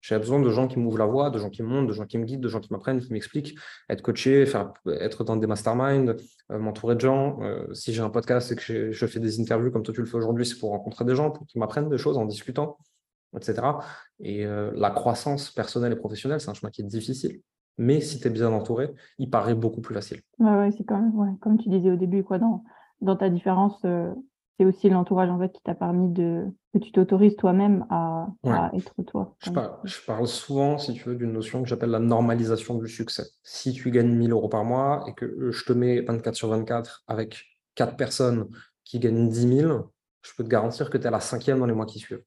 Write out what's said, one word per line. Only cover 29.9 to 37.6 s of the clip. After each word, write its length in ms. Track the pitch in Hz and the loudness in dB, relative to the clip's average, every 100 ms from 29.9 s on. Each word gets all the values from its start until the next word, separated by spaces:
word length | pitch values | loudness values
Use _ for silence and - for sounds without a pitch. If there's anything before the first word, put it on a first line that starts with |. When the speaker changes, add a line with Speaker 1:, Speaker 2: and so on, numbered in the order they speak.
| - - | -12 -6
Speaker 1:
parle 220 | 110 117 | -2 -2
souvent, 500 | - - 139 139 147 | -4 -2 2 2 2
si 160 | 143 | -4
tu 160 | 117 120 | -8 -6
veux, 60 | 123 | -4
d'une 180 | 120 | -2
notion 280 | 113 110 127 | -4 -4 -4
que 60 | 123 | -4
j'appelle 220 | 120 120 | -2 0
la 100 | 113 | 2
normalisation 760 | 117 117 117 117 113 110 - 120 | 4 4 4 2 2 0 -2 -4
du 120 | 113 | -6
succès. 380 | - 113 - - _ | -8 -8 -8 -10 _
Si 300 | - - 131 | -18 -8 -6
tu 180 | 127 131 | -4 2
gagnes 240 | 120 117 117 | 4 6 4
mille 160 | 117 | 4
euros 160 | 113 110 | 2 2
par 160 | 113 | -2
mois 400 | 110 127 139 143 - | 0 0 0 0 -4
et 40 | |
que, 120 | - 120 | -8 -8
euh, 260 | - 127 | -6 -6
je 140 | 123 - | -6 0
te 80 | |
mets 260 | 120 123 120 | 2 4 2
vingt-quatre 360 | 120 117 117 113 | 0 -2 -4 -4
sur 120 | 113 | -2
vingt-quatre 560 | 110 110 120 117 - - | -2 -2 -6 -6 -16 -8
avec 360 | 110 110 - - _ | -6 -6 -10 -20 _